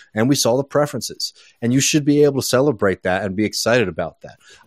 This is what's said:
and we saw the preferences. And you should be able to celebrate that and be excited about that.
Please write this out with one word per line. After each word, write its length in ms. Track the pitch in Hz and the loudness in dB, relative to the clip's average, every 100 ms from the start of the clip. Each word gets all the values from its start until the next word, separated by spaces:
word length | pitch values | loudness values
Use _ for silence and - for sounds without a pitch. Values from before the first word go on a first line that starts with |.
| - | -10
and 140 | 107 123 | -2 0
we 80 | 139 | 2
saw 220 | 120 127 | 2 0
the 80 | 139 | 0
preferences. 640 | 143 147 120 - - - - - - | 0 -2 -4 -10 -10 -12 -12 -20 -6
And 100 | 117 | -2
you 80 | 131 | 0
should 240 | - 156 | 2 0
be 220 | 143 147 147 | 2 4 4
able 160 | 135 | 2
to 60 | - | 0
celebrate 560 | 123 143 113 101 92 | 2 2 2 0 0
that 200 | 95 92 | -2 -2
and 140 | 101 95 | -2 -2
be 80 | 104 | -2
excited 420 | - 110 123 95 | -2 0 0 0
about 320 | 80 80 - | -4 -10 -10
that. 160 | 67 - _ - | -20 -20 _ -16